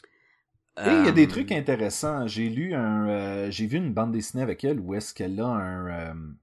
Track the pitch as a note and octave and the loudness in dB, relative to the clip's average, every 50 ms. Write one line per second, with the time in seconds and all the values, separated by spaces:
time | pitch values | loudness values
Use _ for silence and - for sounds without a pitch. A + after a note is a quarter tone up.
0 | - _ _ _ _ _ _ _ _ _ _ _ _ _ _ - - - D#4 E4 | -20 _ _ _ _ _ _ _ _ _ _ _ _ _ _ -2 2 4 6 8
1 | D4 E3 D#3 D#3+ D3+ C#3+ - A3+ C#4 - G#3 D#3 C#3 - C3+ A2+ A2 G2+ - - | 8 8 8 8 8 8 6 0 -2 -2 -2 -2 0 0 0 0 0 -2 -2 -2
2 | - D3+ D3+ C#3+ B2 A2+ G2 G#2+ A2+ A2+ A2+ B2 D#3+ F#3 F3+ C3 A#2 A2 G#2+ G#2+ | -2 -2 -2 -2 -4 -4 -2 -2 -2 -2 -2 -2 -4 -2 -2 -2 0 0 0 0
3 | G#2+ G#2 G#2 G2+ G2 G2 G2 G2+ G2+ G2+ G2 G2+ A2 G#2+ B2 E3 F#3 D#3 G#2+ - | 2 0 0 0 -2 -2 -4 -4 -4 -4 -4 -4 -4 -2 -2 -2 -2 -2 0 -2
4 | - A#2 A2+ A2+ G2+ - - B2+ C3 A#2 - - - C3+ D3+ B2+ F#2 F#2 F#2+ G#2 | -2 0 -2 -4 -4 -4 -4 -4 -4 -2 -4 -2 -2 -2 -2 -2 -2 -4 -4 -4
5 | G#2+ - - - G2 F2+ F#2+ G2 A2+ B2 B2 G#2+ F#2+ F#2 F#2 F2+ F2+ F2 F2 E2+ | -6 -6 -8 -8 -6 -6 -4 -2 -2 -2 -2 -2 -4 -4 -6 -6 -8 -8 -8 -8
6 | - E3 - D#2+ D#2+ D2+ - - | -8 -8 -10 -10 -12 -14 -16 -18